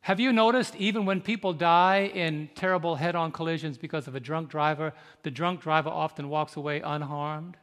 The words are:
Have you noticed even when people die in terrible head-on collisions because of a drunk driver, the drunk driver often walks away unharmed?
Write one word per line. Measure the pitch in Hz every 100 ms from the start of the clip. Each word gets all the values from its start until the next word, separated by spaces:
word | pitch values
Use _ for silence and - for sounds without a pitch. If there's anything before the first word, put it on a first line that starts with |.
Have | - 190
you | 254
noticed | 226 220 254 226 -
even | 202 214 196
when | 190
people | - 220 190
die | 160 170 170 185 196 196
in | - 165 151 151 -
terrible | 190 180 170 151
head-on | 170 170 165
collisions | 147 165 165 156 131
because | 156 160 139
of | 135
a |
drunk | 131 160 156
driver, | 156 151 151 156 - - -
the | 156
drunk | 127 170 180
driver | 156 156 151
often | 160 156 - 143
walks | 151 151 -
away | 147 147
unharmed? | - 147 143 147 147 151 170 175